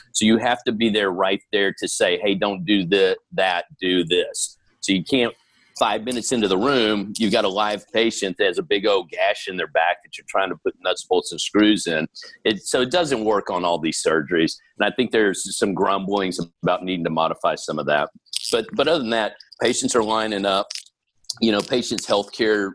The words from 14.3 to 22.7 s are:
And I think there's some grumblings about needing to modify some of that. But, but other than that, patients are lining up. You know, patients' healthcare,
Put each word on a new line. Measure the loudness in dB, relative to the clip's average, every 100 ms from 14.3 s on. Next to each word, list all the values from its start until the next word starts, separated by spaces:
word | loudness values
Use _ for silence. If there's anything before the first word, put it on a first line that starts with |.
| 2 2 -2 _ -2
And | -2
I |
think | 0 0
there's | 2 2 0 -6 -2
some | -2
grumblings | 2 0 0 0 -2 -2 -4 -8 _
about | 0 0
needing | -2 -4 -2
to |
modify | 0 0 0 -2 -2
some | -4 -4
of | 0
that. | 0 0 -6 _ -8 -2
But, | -2 -2
but | -2 0
other | 0
than | 0
that, | -2 -2 -6 _ -2
patients | -2 0 0 0
are |
lining | 2 0 0 0 0
up. | 0 -2 -8 -16 _ _ _ -16 0
You | 2
know, | 2
patients' | 0 -2 -2 -6 -2
healthcare, | -2 -2 -2 0 2 0